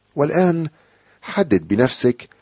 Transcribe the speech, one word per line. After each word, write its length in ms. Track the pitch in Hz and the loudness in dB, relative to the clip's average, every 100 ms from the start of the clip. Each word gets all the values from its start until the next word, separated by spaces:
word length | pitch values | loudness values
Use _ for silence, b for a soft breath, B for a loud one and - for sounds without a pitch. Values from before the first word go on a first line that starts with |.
| _ - | _ -2
والآن 520 | 147 165 185 165 156 b b b b b | 0 2 0 0 -6 b b b b b
حدد 460 | - - 185 98 80 | -8 -2 0 0 0
بنفسك 600 | 101 127 - 123 120 - b | 2 2 2 0 -2 -8 b